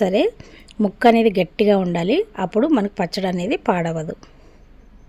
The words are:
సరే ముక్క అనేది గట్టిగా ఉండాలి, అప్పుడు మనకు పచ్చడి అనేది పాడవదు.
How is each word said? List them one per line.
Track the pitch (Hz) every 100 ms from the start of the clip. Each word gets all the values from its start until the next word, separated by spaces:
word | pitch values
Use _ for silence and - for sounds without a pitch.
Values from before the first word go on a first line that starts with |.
సరే | 190 202 403 - - - - -
ముక్క | 202 - 240
అనేది | 226 226 190
గట్టిగా | 175 - 208 196
ఉండాలి, | 180 170 170 311 440 -
అప్పుడు | 180 214 302 269
మనకు | 202 -
పచ్చడి | 175 - 185
అనేది | 180 185 320 -
పాడవదు. | 180 165 165 156 - - - - - - - - -